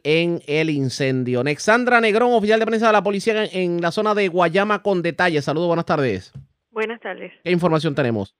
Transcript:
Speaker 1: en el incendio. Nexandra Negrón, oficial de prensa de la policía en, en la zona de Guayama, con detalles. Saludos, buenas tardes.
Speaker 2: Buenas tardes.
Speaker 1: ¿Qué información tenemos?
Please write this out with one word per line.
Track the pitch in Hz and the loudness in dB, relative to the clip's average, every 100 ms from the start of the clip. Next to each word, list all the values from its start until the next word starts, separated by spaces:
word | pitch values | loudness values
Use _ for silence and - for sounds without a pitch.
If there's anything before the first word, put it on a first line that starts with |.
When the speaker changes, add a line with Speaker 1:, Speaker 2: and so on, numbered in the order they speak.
Speaker 1:
en | 147 165 170 170 - | 0 2 2 -2 -2
el | 151 160 | -2 0
incendio. | 143 131 - 135 131 123 123 | 0 -2 -2 -2 0 -2 -2
Nexandra | 139 147 208 233 247 240 | -2 -2 2 2 4 2
Negrón, | 220 214 247 | 4 2 2
oficial | 233 208 220 | 2 2 2
de | 220 | 2
prensa | 226 226 | 0 2
de | |
la | 208 | 2
policía | 196 202 226 214 196 | 2 -2 -2 -2 -2
en, | 185 | -2
en | 180 175 | -2 -2
la | 170 | -2
zona | 214 214 | -2 0
de | 208 190 | 0 0
Guayama, | 180 170 190 208 202 | 2 2 2 0 0
con | 208 180 | 0 0
detalles. | 170 - 180 151 151 | -2 0 0 0 -2
Saludos, | 147 175 | -2 0
buenas | 165 170 | -2 0
tardes. | 156 127 95 - - - _ _ | 0 0 -2 -8 -20 -20 _ _
Speaker 2:
Buenas | 220 220 233 | -8 -6 -6
tardes. | 202 - 185 - | -12 -12 -14 -10
Speaker 1:
¿Qué | 170 | -2
información | 180 175 156 151 143 | 0 2 0 0 -2
tenemos? | 123 110 95 _ | 0 -2 -6 _